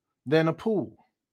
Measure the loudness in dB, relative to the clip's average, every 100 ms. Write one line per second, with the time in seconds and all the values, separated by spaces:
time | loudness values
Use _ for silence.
0 | _ _ 0 2 2 0 -2 -2 -4 -10
1 | _ _ _